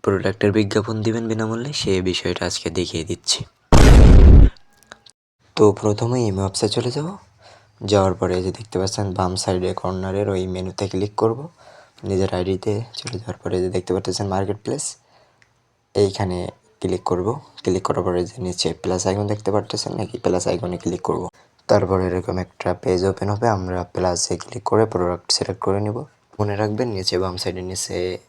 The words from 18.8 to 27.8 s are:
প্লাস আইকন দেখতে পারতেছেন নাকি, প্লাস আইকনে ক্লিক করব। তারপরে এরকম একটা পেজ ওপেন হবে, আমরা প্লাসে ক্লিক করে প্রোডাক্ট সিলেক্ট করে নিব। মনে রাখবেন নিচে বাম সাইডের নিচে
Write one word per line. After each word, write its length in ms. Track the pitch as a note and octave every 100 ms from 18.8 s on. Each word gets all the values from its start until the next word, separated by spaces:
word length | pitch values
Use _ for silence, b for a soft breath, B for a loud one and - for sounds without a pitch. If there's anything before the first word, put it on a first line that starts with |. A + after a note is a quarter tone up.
প্লাস 200 | - F2+ G#2+
আইকন 180 | G#2 G#2
দেখতে 180 | G#2+ -
পারতেছেন 380 | G2+ - - - F2+
নাকি, 180 | G2 -
প্লাস 200 | F2+ F2+ F2+
আইকনে 260 | F2 F2+ F2+
ক্লিক 200 | E2+ F2 -
করব। 140 | D#2+ F2 b b _ -
তারপরে 340 | G#2 F#2 F#2+ F#2
এরকম 280 | F2+ - F2+
একটা 240 | F2+ _ F2+ F2+
পেজ 180 | - F#2 F#2+
ওপেন 180 | F#2+ G2+
হবে, 120 | G#2 A#2+ G2
আমরা 220 | F#2 F#2 F2
প্লাসে 400 | - F2+ F2 - F2+
ক্লিক 220 | - B2 -
করে 140 | A2 A2
প্রোডাক্ট 340 | F2+ F2+ F2 - -
সিলেক্ট 260 | - F#2+ -
করে 120 | G2 G#2
নিব। 120 | A#2 D3 _ _ -
মনে 140 | G#2 G2+
রাখবেন 260 | G#2+ G#2+ B2 G2
নিচে 180 | F#2 F2+
বাম 120 | F#2 F2+
সাইডের 240 | F#2+ F#2 F#2
নিচে 260 | F#2